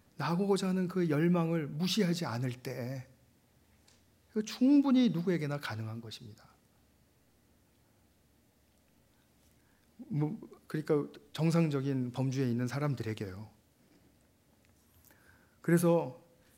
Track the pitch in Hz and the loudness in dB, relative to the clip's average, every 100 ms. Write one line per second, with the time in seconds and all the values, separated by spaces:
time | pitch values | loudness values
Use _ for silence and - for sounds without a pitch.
0 | _ - 143 170 196 190 190 185 180 185 | _ -8 -2 0 2 2 2 0 -2 0
1 | 175 143 175 175 165 165 147 147 180 220 | 0 2 4 2 2 -2 -4 -4 -2 0
2 | 180 170 147 117 127 120 135 131 123 135 | 0 0 -2 -4 -4 -6 -10 -8 -8 -8
3 | 127 _ _ _ _ _ _ _ _ _ | -12 _ _ _ _ _ _ _ _ _
4 | _ _ _ 214 214 - 254 285 277 254 | _ _ _ -6 -6 2 6 6 6 6
5 | 240 165 180 165 147 143 - 110 110 113 | 4 2 0 0 -2 -4 -6 -8 -8 -10
6 | 113 - 117 107 - _ _ _ _ _ | -12 -16 -18 -20 -20 _ _ _ _ _
7 | _ _ _ _ _ _ _ _ _ _ | _ _ _ _ _ _ _ _ _ _
8 | _ _ _ _ _ _ _ _ _ _ | _ _ _ _ _ _ _ _ _ _
9 | _ _ _ _ _ _ _ _ _ - | _ _ _ _ _ _ _ _ _ -20
10 | 262 151 151 - - - - 156 147 147 | -6 -2 -2 -6 -14 -20 -8 -8 0 0
11 | 143 - - - 165 170 165 143 139 135 | -2 -12 -14 -2 2 4 2 0 -2 -2
12 | 123 127 131 131 127 117 123 120 147 123 | -4 -2 -2 0 0 0 -2 -2 -2 -2
13 | 110 107 101 92 113 _ _ _ _ _ | -4 -6 -8 -10 -16 _ _ _ _ _
14 | _ _ _ _ _ _ _ _ _ _ | _ _ _ _ _ _ _ _ _ _
15 | _ _ - _ _ _ - 170 170 170 | _ _ -20 _ _ _ 2 4 6 2
16 | 139 - _ _ _ | 0 -10 _ _ _